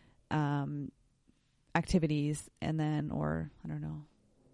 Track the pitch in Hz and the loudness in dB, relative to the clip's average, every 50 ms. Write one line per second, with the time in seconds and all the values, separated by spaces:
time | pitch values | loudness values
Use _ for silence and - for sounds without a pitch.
0 | - - _ _ _ - - 151 151 143 143 143 143 143 147 143 139 - - _ | -20 -20 _ _ _ -2 0 0 2 2 0 0 -2 -2 -4 -6 -8 -8 -12 _
1 | _ _ _ _ _ _ _ _ _ _ _ _ _ _ - 170 165 - - 185 | _ _ _ _ _ _ _ _ _ _ _ _ _ _ 0 0 2 4 4 4
2 | 156 156 151 147 143 147 151 - - - - _ - - 156 156 151 151 151 147 | 4 4 4 2 2 0 0 -2 -6 -10 -12 _ -4 -2 0 0 2 2 2 0
3 | 151 151 156 151 151 151 156 160 165 147 - - - 160 156 151 151 156 156 151 | 0 -2 -2 0 0 0 0 -2 -2 -6 -8 -10 -10 -8 -6 -6 -6 -6 -8 -8
4 | 147 - _ _ _ _ _ _ _ _ | -10 -14 _ _ _ _ _ _ _ _